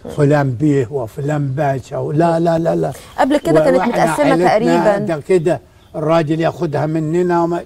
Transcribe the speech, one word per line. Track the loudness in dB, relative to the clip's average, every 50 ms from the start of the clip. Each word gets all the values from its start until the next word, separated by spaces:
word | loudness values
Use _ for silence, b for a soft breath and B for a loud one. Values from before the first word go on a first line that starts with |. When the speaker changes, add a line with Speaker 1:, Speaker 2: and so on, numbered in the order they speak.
| -18
Speaker 1:
مم. | -10
Speaker 2:
فلان | -4 0 2 2 2 2 0 -2
بيه | -2 -2 0 0 2 0 0 -2
وفلان | -4 -8 -8 -8 -8 -8 -6 -4 -4 -4 -4 -4
باشا، | -4 -2 -2 -2 -2 -4 -6 -8 -8 -8
ولا | -6 -4 0 0 2 2 2 2
لا، | 0 0 0 0
لا، | 0 0 0
لا. | -2 -2 -4 -6 B B B B -2
Speaker 1:
قبل | 0 2 2 0
كده | 0 2 2 4
كانت | 4 4 2
Speaker 2:
وإحنا | 2 0 0 0 0 0
Speaker 1:
متقسمة | 0 2 2 2
Speaker 2:
عيلتنا | 2 2 2 4 2
Speaker 1:
تقريبًا. | 2 2 2 2 2 2 2 2 2 0
Speaker 2:
ده | -2 -4 -4 -4 0 0
كده | 2 2 2 2 -2 -2 b b b b b b -10
الراجل | -4 0 2 2 2 2 0 -2 -2
ياخدها | -2 -2 -2 -2 -4 -4 -2 -2 -2
مننا | -2 -2 -2 -2 -2 -2 0 0 0 0 0 0
وما، | 0 -2 -4 -6